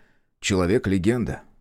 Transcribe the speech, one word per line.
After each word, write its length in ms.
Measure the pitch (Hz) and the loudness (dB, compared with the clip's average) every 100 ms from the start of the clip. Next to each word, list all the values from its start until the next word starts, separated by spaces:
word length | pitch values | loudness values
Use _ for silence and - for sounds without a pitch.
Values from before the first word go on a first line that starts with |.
| _ _ _ _ | _ _ _ _
Человек-легенда. 1000 | - 95 87 110 101 95 87 123 98 71 - _ | -2 0 2 2 2 0 0 0 -2 -8 -14 _